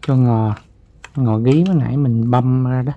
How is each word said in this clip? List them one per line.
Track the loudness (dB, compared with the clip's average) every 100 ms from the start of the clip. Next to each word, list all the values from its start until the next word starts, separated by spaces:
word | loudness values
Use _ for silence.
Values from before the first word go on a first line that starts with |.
Cho | 0 2
ngò, | 2 2 0 -4 -10 _ _ -20 -14 -4
ngò | -2 0
gí | 2 2
mới | 2 0
nãy | 0 -2
mình | 0 0 0
băm | 0 0 0 0
ra | -2
đó. | -4